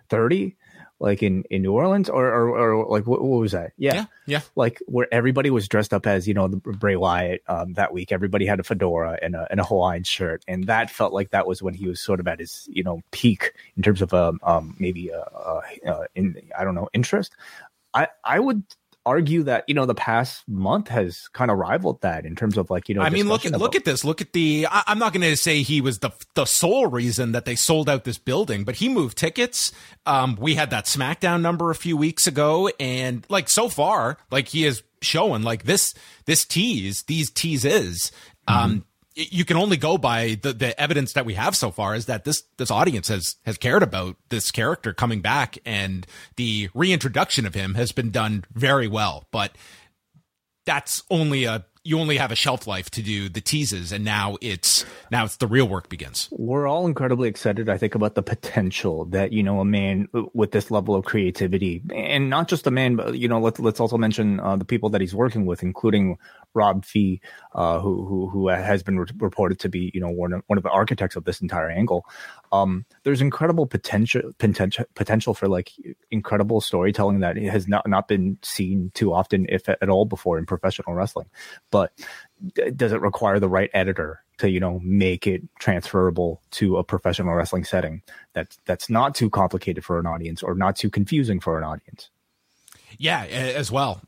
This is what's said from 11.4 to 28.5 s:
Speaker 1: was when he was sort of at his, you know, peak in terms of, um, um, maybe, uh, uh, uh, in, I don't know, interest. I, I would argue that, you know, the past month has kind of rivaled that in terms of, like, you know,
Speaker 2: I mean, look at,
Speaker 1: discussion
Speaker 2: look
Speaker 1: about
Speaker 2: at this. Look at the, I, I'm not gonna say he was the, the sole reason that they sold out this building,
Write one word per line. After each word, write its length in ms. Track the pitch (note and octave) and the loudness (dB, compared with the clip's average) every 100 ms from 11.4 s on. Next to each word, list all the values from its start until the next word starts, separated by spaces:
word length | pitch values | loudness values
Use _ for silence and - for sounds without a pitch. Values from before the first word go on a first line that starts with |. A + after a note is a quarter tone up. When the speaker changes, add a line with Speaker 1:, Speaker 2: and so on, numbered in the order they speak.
| F#2 | 0
Speaker 1:
was 120 | F#2 | -2
when 120 | F#2+ | -4
he 140 | F2+ F#2+ | -6 -6
was 120 | F2 | -6
sort 200 | - F#2 | -2 -2
of 80 | F2 | -2
at 100 | E2 | -6
his, 300 | E2+ - - | -10 -14 -8
you 140 | F#2 | -6
know, 180 | F2+ E2+ - | -4 -6 -8
peak 420 | - A#2+ G2 - - - - | 2 2 4 -2 -6 -12 0
in 60 | |
terms 200 | G2+ F#2+ | 2 2
of, 120 | F#2 | 2
um, 240 | F2+ E2+ E2 | 2 2 0
um, 320 | F2 E2 D#2+ - | 0 0 0 -4
maybe, 340 | F#2 F2+ F2+ | -4 -4 -8
uh, 60 | E2 | -8
uh, 420 | - - - D#2+ - - - | -10 -12 -6 -6 -6 -10 -6
uh, 180 | D#2+ D#2+ | -6 -6
in, 220 | - F#2+ - - - | -2 -2 -2 -10 -6
I 60 | |
don't 140 | F#2+ F2 | -4 -2
know, 120 | G#2 | -4
interest. 400 | A#2+ A#2+ G3+ F#3 - - - - _ _ | -2 0 0 -2 -10 -20 -20 -20 _ _
I, 140 | - D3+ - | 0 0 -2
I 160 | - D#3 | -2 2
would 240 | C4+ G#3+ G3 - _ _ A#2+ | 2 0 -4 -16 _ _ 0
argue 360 | C#3+ D3+ E3+ | 2 2 2
that, 220 | C#3 A#2+ - | 2 0 2
you 60 | |
know, 100 | D3 | 0
the 100 | C3 | 2
past 540 | A2 - A#2 C3 - - | 0 2 0 0 -6 -8
month 400 | G2 F#2+ F3+ G#3 | -2 0 0 0
has 400 | A#2+ F#2 E2+ - | 0 -2 -4 -16
kind 160 | - B2 | -2 2
of 80 | G2 | 2
rivaled 420 | F2+ C#3 C3 C2 | 2 0 0 0
that 240 | F#2+ D#2+ | -2 -4
in 100 | D#2+ | -6
terms 220 | E2+ A2 G2+ | -2 0 0
of, 140 | F2+ | 0
like, 180 | F#2 - | -2 -2
you 60 | |
know, 80 | G2+ | 0
Speaker 2:
I 80 | F#2+ | 2
mean, 180 | F3+ G#3 | 2 2
look 120 | A3 | 0
at, 120 | F3 | 0
Speaker 1:
discussion 80 | D3+ | 0
Speaker 2:
look 140 | G#3+ | 0
Speaker 1:
about 60 | F#4+ | 0
Speaker 2:
at 40 | |
this. 180 | - C3 | 0 0
Look 180 | C#3+ D#3+ | -2 -4
at 100 | E3 | -4
the, 340 | F3 D#3 D3+ D#3+ | 0 2 2 2
I, 120 | G3+ G3+ | 0 2
I'm 120 | G#3+ | 2
not 140 | A3+ | 2
gonna 240 | F3+ E3+ D3 | 2 2 2
say 240 | - D3+ | 2 2
he 220 | B2+ D3+ | 2 2
was 160 | C3+ A2 | 2 0
the, 120 | A#2+ - - | -4 -6 -6
the 140 | - C3 | -2 2
sole 400 | - F3 B3+ A3+ | 2 4 4 2
reason 460 | B2 A#2+ A2+ B2 | 2 0 0 0
that 120 | A#2 | -2
they 100 | A#2 | -2
sold 360 | A#2 - D#3 D3+ | -2 2 4 4
out 140 | C#3 | 0
this 120 | A#2+ A2+ | -2 -6
building, 480 | - C3+ G#3+ | -2 -2 0